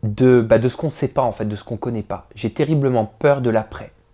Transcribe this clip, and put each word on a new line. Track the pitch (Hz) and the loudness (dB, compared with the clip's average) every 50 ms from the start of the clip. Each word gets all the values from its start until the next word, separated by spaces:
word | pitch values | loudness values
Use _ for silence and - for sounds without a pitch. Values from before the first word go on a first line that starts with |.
| - | -4
de, | 110 104 - 131 127 123 123 | -6 -2 2 4 6 6 6
bah, | 113 113 113 113 | 6 4 4 4
de | 117 127 | 4 0
ce | - | -4
qu'on | - - 156 | -2 -6 -6
sait | - - - 131 | -4 -4 -6 -4
pas | - - | -2 -2
en | 131 120 | -2 -2
fait, | 101 - 110 | -2 -4 -6
de | 107 107 | -6 -6
ce | 101 - | -8 -8
qu'on | - 117 104 | -10 -10 -8
connaît | - 120 117 110 104 | -6 -6 -6 -6 -6
pas. | - 98 92 - _ - | -8 -10 -12 -12 _ -18
J'ai | - - 113 | -8 -6 -6
terriblement | - - 151 143 160 147 139 135 127 117 107 | -2 -2 -2 0 0 0 0 2 0 0 -2
peur | 104 - _ - 143 143 139 | -2 -6 _ 2 2 2 2
de | 127 120 | 0 0
l'après. | 110 110 107 - - - - - _ _ _ _ | 0 0 -2 -4 -12 -16 -16 -18 _ _ _ _